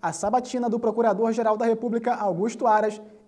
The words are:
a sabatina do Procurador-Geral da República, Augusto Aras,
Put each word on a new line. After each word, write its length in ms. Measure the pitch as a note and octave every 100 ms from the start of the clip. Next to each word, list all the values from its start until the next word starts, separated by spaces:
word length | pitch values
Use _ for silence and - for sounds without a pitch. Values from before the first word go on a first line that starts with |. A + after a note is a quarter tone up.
a 100 | F3
sabatina 560 | D#3+ G3+ B3 B3 B3+ A#3+
do 120 | A3+
Procurador-Geral 760 | A#3 G#3+ A3+ G3 A3+ A3+ A3+ G#3+
da 80 |
República, 480 | A3 A3 A#3+ A3+ A3+
Augusto 540 | A#3 G3+ F3 G#3+ A#3 B3
Aras, 340 | G#3+ G#3+ G#3 - -